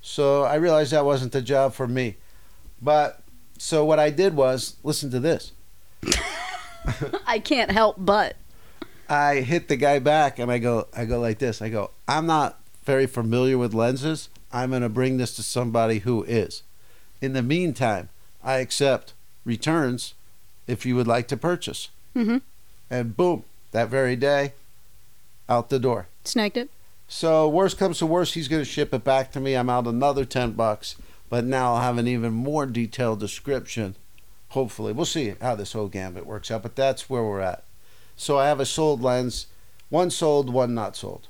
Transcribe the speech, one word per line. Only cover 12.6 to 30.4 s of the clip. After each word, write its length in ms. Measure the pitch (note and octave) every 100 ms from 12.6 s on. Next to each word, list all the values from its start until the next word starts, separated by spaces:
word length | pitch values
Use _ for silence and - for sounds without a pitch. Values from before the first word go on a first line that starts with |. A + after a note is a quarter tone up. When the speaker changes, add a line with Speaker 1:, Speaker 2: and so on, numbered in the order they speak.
| - -
Speaker 1:
very 240 | - C3+ C3
familiar 500 | B2 A2+ A#2+ B2+ C3
with 160 | A#2+
lenses. 560 | A2 A#2 C3 C#3+ D#3 - - -
I'm 200 | B2 B2+
gonna 180 | C3 A#2+
bring 280 | A2 C3 C3
this 180 | B2 -
to 80 |
somebody 560 | A2 - A#2+ A#2 A2+ A2
who 240 | G#2+ A#2
is. 400 | D2 A#2 G2 - - - - - - -
In 120 | C3+
the 100 | C3
meantime, 680 | B2 D#3+ F3+ A#2 B2 G2+ F2 - - -
I 120 | - C3
accept 560 | C3 - C#3 C3 - - - - -
returns 680 | A2+ - E3 C3+ A#2+ - - - - - - -
if 180 | A#2+ B2+
you 100 | B2
would 120 | A#2
like 200 | A#2 A#2
to 80 | B2+
purchase." 520 | E3 F3 - - - - - C4
Speaker 2:
Mm-hmm. 220 | A3 A#3+ - - - - -
Speaker 1:
And 260 | B2 A#2 G#2
boom, 260 | F3+ F3 - - -
that 180 | A2 A2+
very 260 | C3 C3 B2
day, 380 | C#3 C#3+ C#3 - - - - - - - - - -
out 220 | A#2+ A#2
the 100 | C3+
door. 280 | B2 A2+ F2+ -
Speaker 2:
Snaked 340 | - - G#3 A#3+
it. 120 | B3+ - - - -
Speaker 1:
So 420 | - E3 D#3+ D#3
worst 280 | D#3 F#3+ -
comes 200 | F#3+ E3+
to 60 | D#3+
worst, 300 | E3+ F3 -
he's 120 | C#3+
gonna 160 | D#3 C3+
ship 280 | - C#3+
it 100 | C3
back 280 | B2 C3+ C3
to 60 | -
me. 160 | C3+ C3
I'm 140 | B2+
out 180 | B2 A#2+
another 360 | A#2 C#3 C#3 C3+
ten 260 | C3